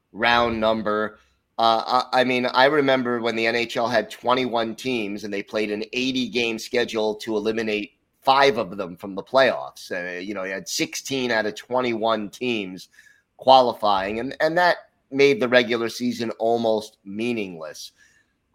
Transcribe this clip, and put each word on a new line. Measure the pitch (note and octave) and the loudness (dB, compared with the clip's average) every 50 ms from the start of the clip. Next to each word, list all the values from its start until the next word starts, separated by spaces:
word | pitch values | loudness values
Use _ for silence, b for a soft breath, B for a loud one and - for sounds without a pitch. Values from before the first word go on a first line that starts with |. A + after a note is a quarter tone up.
| b _ | b _
round | F2 G2 A#2 A#2+ A#2+ A#2+ A#2+ A#2 A2+ A2 | -8 0 2 4 4 4 4 2 0 2
number. | A2 A2 A2 A2+ G2 G#2+ G#2+ G#2+ G#2+ G#2 b b b b b b _ _ - | 2 2 2 2 -2 -2 -2 -2 -2 -4 b b b b b b _ _ -2
Uh, | - A2+ A2+ A2+ A2 - - B2 B2+ - - | 2 4 4 4 2 0 0 0 0 0 2
I, | B2 B2+ | 2 2
I | B2 | 2
mean, | B2+ B2+ B2 B2 | 2 2 0 0
I | - - B2+ C3 | 0 4 6 6
remember | C#3+ D#3 D3 C#3 C3+ C3 C3 A#2+ B2 A#2+ A#2 | 6 6 4 4 4 2 2 0 -2 -2 -2
when | A2+ A#2 A2 | -2 -2 -2
the | A2+ A2+ | 0 0
N | A2+ A#2 | 0 0
H | A#2+ A#2 A#2 - | 0 -2 -2 -2
L | B2+ A#2 | -2 -2
had | A#2 A#2+ A2 G#2 - | 2 2 0 0 0
twenty-one | - - - A#2+ B2+ C3 B2+ A#2 A2+ A#2 A2+ A2+ G#2+ | -10 -4 0 0 2 2 0 -2 -2 -2 -2 -4 -6
teams | - - C3 B2+ A2+ G#2 G2 G#2 G2+ G#2+ | -6 -4 -4 -2 -2 -4 -4 -8 -8 -8
and | G2+ G2+ | -6 -8
they | G2+ - | -8 -8
played | - A2+ A2 G#2+ G#2 | -4 -4 -4 -2 -2
an | G#2 G#2 A2 - A#2+ | -4 -6 -6 -6 -6
eighty | B2+ B2+ C3 B2+ C3 B2 | -4 -4 -2 -2 -2 -4
game | G#2 G2 B2 A#2 A2+ A2+ A2 | -2 -2 -2 -2 -2 -4 -6
schedule | - - B2 A#2+ A#2 G#2+ A2 A2 G#2+ G#2+ G#2 | -8 -4 -2 -2 -2 0 -2 -2 -2 -2 -2
to | - - A2+ G#2+ | -4 -6 -4 -4
eliminate | G#2 G#2+ A2 A2 A2+ A2+ A2 G#2 G#2 G2+ - _ _ _ _ _ _ | -2 -2 -2 -2 -2 -4 -4 -4 -4 -6 -8 _ _ _ _ _ _
five | - C3+ C3 C#3 C#3 C#3 A2 | 2 4 6 6 6 6 4
of | A#2 G#2 F2 G2+ | 2 -4 -6 -6
them | G2+ F#2+ E2+ F2+ | -8 -8 -8 -10
from | - G#2 G2 F#2 | -12 -12 -10 -10
the | G2 - | -10 -8
playoffs. | - B2+ C3+ C3 A2+ E2+ C2+ C2+ C2+ _ - - - | 0 4 4 4 4 2 -2 -8 -12 _ -18 -12 -10
Uh, | G2+ F2+ F2 F2+ F2 F2+ | -8 -8 -8 -8 -8 -8
you | F#2 G#2 G#2 | -8 -8 -8
know, | F#2+ F#2 | -8 -6
you | F#2+ | -6
had | F#2+ F#2+ F2+ | -8 -8 -8
sixteen | - - - D#3+ D#3+ - - - - C3+ C3 B2+ A#2+ | -8 -4 -4 -4 -4 -6 -12 -8 -6 -4 -4 -2 0
out | A#2 A2 G#2+ | 0 0 -2
of | G#2 G#2 | -2 -6
twenty-one | - - - B2 B2+ B2+ A#2+ A2+ G#2 A2 A2+ A2+ G#2+ G#2 F2 | -8 -10 -4 -2 -2 0 0 -2 0 0 0 0 -2 -4 -10
teams | - - B2+ B2 A#2 G#2+ G2 F#2 F#2 F2+ - b b b b b b b b b _ | -10 -6 -4 -4 -2 -4 -4 -8 -10 -14 -16 b b b b b b b b b _
qualifying, | - - B2+ C3 C3 B2+ A#2 A2+ - G#2+ G#2 G2 F#2+ F#2+ G2+ A2 A2+ | -2 4 6 8 8 6 4 -2 0 0 2 2 2 0 -2 -4 -6
and, | B2 C#3 - - | -6 -8 -4 -2
and | D#3 D#3+ D#3+ | -2 0 2
that | F3 F3+ E3+ - - - _ _ _ _ - C3+ | 2 2 2 0 0 -6 _ _ _ _ -6 2
made | C3+ C#3 C#3+ C3+ G#2+ | 4 6 6 6 2
the | B2+ | 2
regular | A#2 B2 B2 A#2 A2 B2 A#2 A#2 A2 | 4 4 4 4 4 0 -2 -2 -4
season | - - B2 B2 G#2+ G#2 A#2 A2+ - - | -4 -4 -4 -4 -4 -4 -6 -6 -4 -2
almost | A2+ A2+ A#2 A#2 A#2 A2 A2 G#2+ - - _ _ _ | 0 0 0 2 2 2 0 0 -2 -6 _ _ _
meaningless. | G2 G2 G#2+ A#2 A#2+ A#2 A2 G2+ F#2 F2 D#2+ D#2 D2+ D2 - - - b b b b b b b b b b _ _ | -12 -8 -6 -4 -4 -2 -4 -6 -8 -10 -12 -14 -14 -14 -16 -18 -20 b b b b b b b b b b _ _